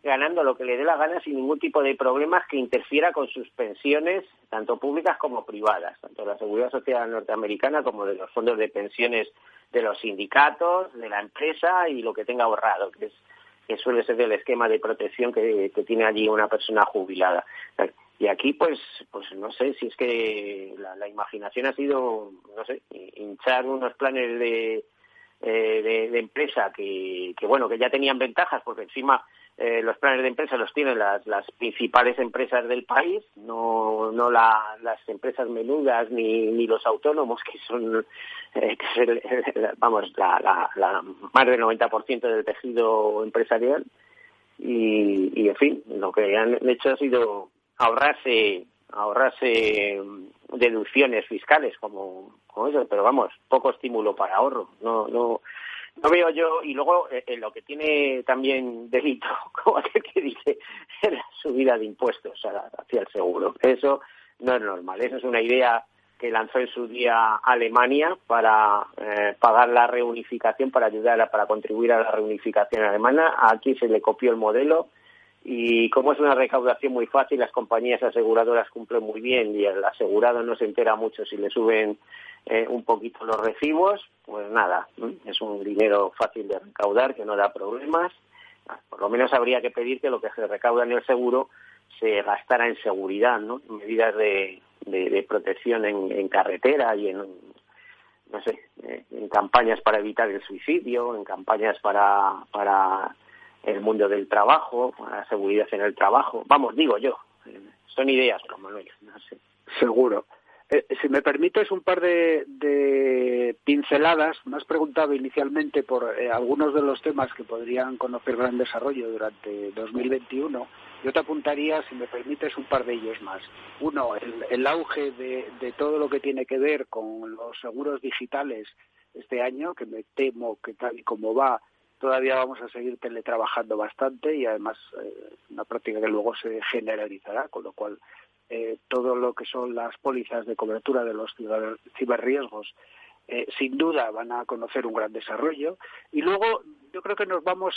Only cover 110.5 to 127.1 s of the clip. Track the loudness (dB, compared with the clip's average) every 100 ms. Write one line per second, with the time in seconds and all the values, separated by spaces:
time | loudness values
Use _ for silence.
110.5 | _ _ 0 0 -4 0 2 2 2 2
111.5 | 2 0 0 0 2 2 4 4 2 -2
112.5 | -4 0 2 4 4 2 2 2 0 -2
113.5 | -2 2 2 2 2 4 4 2 -2 -10
114.5 | -10 -4 -2 0 0 2 0 -2 -2 -2
115.5 | -2 -2 -2 0 -2 -2 -2 -2 0 0
116.5 | 2 2 2 0 0 -2 -2 -4 -6 -10
117.5 | -10 -4 -4 -2 -4 -6 -6 -6 -2 -2
118.5 | 0 -2 -2 -4 -4 -6 -6 -6 -8 -12
119.5 | -8 -8 -10 -8 -4 -2 -4 -4 -6 -6
120.5 | -6 -10 -16 -20 -8 -2 -2 -2 -4 -2
121.5 | -2 -2 -2 -4 -12 -10 -10 -8 -6 -6
122.5 | -8 -2 -2 -2 -6 -6 -10 -12 -14 -16
123.5 | -20 -20 -6 -4 -2 -4 -4 -8 -10 -4
124.5 | 0 0 0 -4 -6 -6 -6 -8 -8 -10
125.5 | -10 -12 -4 -2 0 -2 -2 -2 -4 -4
126.5 | 0 0 0 -4 -8 -10